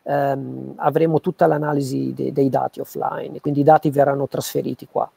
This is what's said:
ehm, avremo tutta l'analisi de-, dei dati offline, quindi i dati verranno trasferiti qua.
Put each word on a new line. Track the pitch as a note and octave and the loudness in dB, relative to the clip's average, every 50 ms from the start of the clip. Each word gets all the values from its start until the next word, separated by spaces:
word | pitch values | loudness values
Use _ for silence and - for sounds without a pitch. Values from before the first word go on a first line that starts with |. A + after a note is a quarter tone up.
| _ | _
ehm, | - C#3+ C#3+ C#3 C#3 C#3 C3+ C3+ B2+ B2+ C3 C3 C3+ C#3 | -4 -2 0 0 0 -2 -2 -4 -8 -10 -10 -12 -12 -10
avremo | - - D3+ C#3 D#3 D#3+ E3 D#3+ D3+ | -2 -2 0 2 4 2 4 2 2
tutta | - F#3 E3 - F3 | 0 -2 0 2 2
l'analisi | E3 D#3 D3 D3+ D3+ D3+ C#3+ C#3 B2+ C3+ C3+ C3+ C3 C3 | 4 4 2 0 0 0 0 -2 -2 -2 -4 -4 -4 -4
de-, | C3 C3+ C3 C3+ | -4 -6 -4 0
dei | C#3 C#3 C3+ | 2 2 2
dati | B2+ C3+ C3 C3 - - | 2 0 -2 -2 -4 -8
offline, | C#3 - - - C3+ C3+ - - - - D3+ - | -12 -10 -8 -6 -6 -6 -6 -6 -8 -10 -12 -8
quindi | - D3+ C#3+ C#3+ | -4 -2 0 2
i | C#3+ | 6
dati | C#3+ D#3 D#3 - D#3 | 6 6 6 4 2
verranno | C3 C#3+ C#3 C#3 C#3 C#3 C3+ B2+ | 2 2 2 2 2 0 -2 -4
trasferiti | - C#3 C#3 - - C#3+ C3+ C3 C3 - - - | -4 -6 -8 -4 -6 -4 -4 -4 -8 -10 -12 -8
qua. | _ - - - _ | _ -6 -6 -6 _